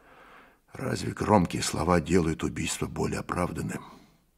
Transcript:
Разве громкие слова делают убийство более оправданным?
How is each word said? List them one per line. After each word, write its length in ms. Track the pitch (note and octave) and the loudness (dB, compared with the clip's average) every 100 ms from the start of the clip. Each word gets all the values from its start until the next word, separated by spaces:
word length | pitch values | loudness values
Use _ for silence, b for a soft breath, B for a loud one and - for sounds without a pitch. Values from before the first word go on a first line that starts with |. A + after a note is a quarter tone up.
| b b b b b b _ | b b b b b b _
Разве 380 | - - - - | -8 -4 -2 -4
громкие 500 | - - G#2 E2+ - | -4 4 6 6 0
слова 380 | - D2+ D#2 F2+ | -4 -2 4 4
делают 440 | D2 F3+ C3 D#2+ | 4 2 2 0
убийство 440 | D2+ D#2 D#2+ - D#2 | -4 -4 -6 -4 -6
более 320 | E2 D#2 D2 | -4 -4 -4
оправданным? 640 | - - F2 D#2 - - - B B B B | -6 -4 -4 -4 -6 -8 -12 B B B B